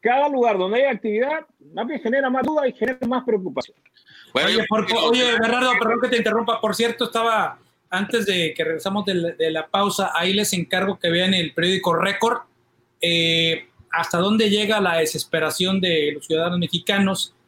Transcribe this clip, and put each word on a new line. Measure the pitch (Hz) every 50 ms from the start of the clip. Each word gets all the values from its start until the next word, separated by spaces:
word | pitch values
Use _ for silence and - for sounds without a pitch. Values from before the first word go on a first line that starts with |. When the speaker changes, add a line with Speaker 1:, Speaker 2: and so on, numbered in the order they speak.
Speaker 1:
cada | - 220 247 269 285 294
lugar | 285 262 240 233 208 190
donde | 185 190 214 240 269
hay | 277 254
actividad, | 202 - 226 208 214 247 277 302 320 302 _ _ _ - 143 160
más | 180 233
bien | 247 311 247
genera | - 226 240 277 277 262
más | 254 262 254
duda | 302 311 302 285 254
y | -
genera | - 220 254 262 254 262
más | 240 254 247 254
preocupación. | - 220 202 185 175 131 135 - - - _ _ _ _ _ _ - - - - - _
Speaker 2:
Bueno, | 127 151 202
Speaker 3:
Oye, | 220 226
Speaker 2:
yo | 214 -
Speaker 3:
por, | 214 220 208
Speaker 2:
creo | - 220 226
que | -
Speaker 3:
oye, | 233 233 254 247 247 233 226
Bernardo, | 220 226 240 247 254 254 247 233
perdón | 233 226 233 233 247
que | 254
te | 254 233
interrumpa. | 220 220 214 233 226 226 254 247
Por | - 214 190
cierto, | - 233 233 226 - 240
estaba, | 220 - 226 226 233 226 214 180 147 - - _ _ _ _ _ _
antes | 180 185 202 196 - 233 208
de | 196 190 180 170 156 156
que | - 165
regresamos | 156 165 156 - 196 196 208 202
de | 202 190
la, | 175 170 170 165
de | - 160 160
la | 160 160 156
pausa, | - - 196 214 208 - - 196 175 -
ahí | 165 175 185 196
les | 202 208 - -
encargo | 180 165 - - 185 190 190 190 -
que | - 170
vean | 165 175 185 190 190
el | 185 170 151 -
periódico | - 170 180 190 185 185 180 165
Récord, | 165 175 196 202 - - 226 233 - - _ _ _ _ _ _ _ _ _ _ _
eh, | - 170 170 170 165 165 165 165 165 165 165 160 - - _ _ - _
hasta | - 165 165 - - 170
dónde | 180 202 214 220 226 214
llega | 196 208 214 202 220 214
la | 196 180 170 165
desesperación | 160 156 - 151 - - - 160 156 156 - - 180 185 190 190
de | 180 180 170 160 147 147 147
los | 151 -
ciudadanos | - 160 160 165 175 175 175
mexicanos | 175 - - 170 - - 208 196 196 190 190 180 - - _ _ _